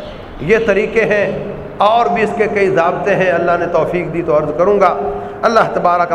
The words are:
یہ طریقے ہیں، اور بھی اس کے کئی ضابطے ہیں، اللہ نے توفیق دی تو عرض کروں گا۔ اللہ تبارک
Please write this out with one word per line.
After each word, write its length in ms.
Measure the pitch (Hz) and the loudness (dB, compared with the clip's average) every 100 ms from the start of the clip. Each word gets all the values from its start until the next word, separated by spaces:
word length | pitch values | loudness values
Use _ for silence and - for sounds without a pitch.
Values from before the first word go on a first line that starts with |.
| - - - - | -12 -14 -16 -8
یہ 180 | 147 214 226 | 0 2 2
طریقے 380 | 196 214 226 | 2 0 0
ہیں، 220 | 208 208 196 - - - - - | 0 2 0 -4 -8 -10 -8 0
اور 280 | 202 226 233 | 2 4 2
بھی 160 | 202 | 0
اس 80 | 208 202 | 0 0
کے 100 | 208 | 0
کئی 160 | 202 196 | 0 0
ضابطے 440 | 175 170 180 196 | 2 0 0 0
ہیں، 160 | 180 185 | 0 2
اللہ 200 | 170 175 175 | 0 2 0
نے 80 | 170 | 0
توفیق 460 | 170 156 180 160 | 0 0 -2 -4
دی 100 | 160 | -4
تو 140 | 160 151 | 0 0
عرض 120 | 151 147 | 0 0
کروں 220 | 180 208 | 2 4
گا۔ 140 | 185 151 - - - - | 2 0 -4 -6 -8 -4
اللہ 320 | - 226 175 | 0 2 2
تبارک 380 | - 175 175 170 | 0 0 2 2